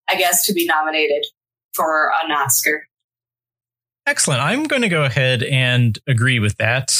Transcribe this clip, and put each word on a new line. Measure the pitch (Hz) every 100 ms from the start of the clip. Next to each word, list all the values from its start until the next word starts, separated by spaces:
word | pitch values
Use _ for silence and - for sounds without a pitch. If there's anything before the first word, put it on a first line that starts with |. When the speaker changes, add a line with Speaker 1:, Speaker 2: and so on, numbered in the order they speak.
| -
Speaker 1:
I | 180
guess, | 180 - -
to |
be | 180 170
nominated | 156 156 156 151 147 147 - _ _ _
for | - 160 156 151 151
an | 160
Oscar. | 147 135 - 147 151 - _ _ _ _ _ _ _ _ _ _ _ -
Speaker 2:
Excellent. | 285 - 127
I'm | 143 247 311
gonna | 285 233
go | 170
ahead | 143 139 131 127
and | - 131 127 123 120 104 -
agree | 117 123 123
with | 104 -
that. | 110 127 135 -